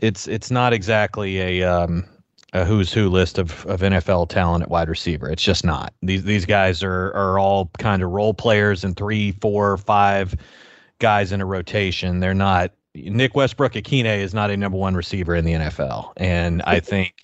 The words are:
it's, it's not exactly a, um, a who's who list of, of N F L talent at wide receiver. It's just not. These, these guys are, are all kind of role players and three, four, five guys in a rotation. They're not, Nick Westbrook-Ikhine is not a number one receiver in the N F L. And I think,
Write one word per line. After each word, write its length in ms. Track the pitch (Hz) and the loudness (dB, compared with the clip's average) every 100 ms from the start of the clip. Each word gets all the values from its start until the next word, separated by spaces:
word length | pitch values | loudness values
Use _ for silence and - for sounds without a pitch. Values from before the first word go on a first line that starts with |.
it's, 240 | 110 - - | -2 -2 -6
it's 240 | 113 - | -8 -2
not 220 | 123 123 | 2 2
exactly 640 | 113 90 107 104 107 98 95 | 2 2 0 0 -2 -4 -2
a, 240 | 92 90 | 0 0
um, 420 | 90 87 87 85 - _ _ _ _ | 2 2 0 -2 -6 _ _ _ _
a 100 | 92 | -2
who's 280 | 90 107 87 | 2 2 2
who 160 | 110 98 | 2 4
list 300 | 92 85 - | 4 2 0
of, 260 | 85 - 90 | -4 -6 -6
of 180 | 95 | -2
N 80 | 98 | 2
F 160 | 92 90 | 2 2
L 180 | 90 85 | 0 2
talent 360 | 98 87 85 | 0 2 0
at 80 | - | 0
wide 180 | 85 80 | -2 -2
receiver. 420 | 78 87 80 65 | -4 -4 -4 -6
It's 140 | 80 | -2
just 200 | - 90 | 0 2
not. 280 | 87 71 - - | 0 -2 -6 -8
These, 220 | 92 95 | -4 -2
these 220 | 92 104 90 | 0 0 2
guys 360 | 101 95 90 | 4 4 0
are, 300 | 95 92 95 | -2 -2 -2
are 260 | 101 98 98 | -2 0 2
all 320 | 98 98 90 - | 2 2 -2 -4
kind 240 | 110 98 | -2 0
of 80 | 90 | 0
role 240 | 98 107 | 0 -2
players 480 | 98 120 104 104 92 | 0 2 4 4 0
and 140 | 98 87 | -4 -4
three, 360 | 104 107 104 | -4 -2 -2
four, 440 | 95 107 104 101 95 | -2 -2 0 0 0
five 580 | - 104 101 98 95 - - - - - _ _ | 2 4 4 2 -2 -6 -10 -20 -20 -20 _ _
guys 320 | 113 104 92 | 2 2 0
in 100 | 98 | -2
a 60 | 95 | -2
rotation. 720 | 92 87 107 95 - 92 90 | -4 -4 -2 -2 -2 -2 0
They're 160 | 92 | 0
not, 380 | 95 98 90 90 - _ 76 | 2 2 2 0 -6 _ -14
Nick 400 | 78 110 131 143 | -4 0 2 2
Westbrook-Ikhine 800 | 135 - 135 110 - 139 113 101 | 2 2 -2 -2 -2 0 2 0
is 160 | 98 | -2
not 160 | 107 104 | -2 0
a 60 | 101 | 0
number 200 | 98 95 | -2 -2
one 200 | 95 90 | 0 -2
receiver 400 | - 101 85 85 | -2 -4 0 0
in 80 | |
the 100 | 82 | 2
N 80 | 80 | 0
F 160 | 76 71 | -2 -4
L. 340 | 67 - - - | -6 -6 -12 -4
And 440 | 92 85 87 85 | -2 0 0 -2
I 180 | - 87 | 0 0
think, 340 | - 98 90 - | 0 -2 -4 -8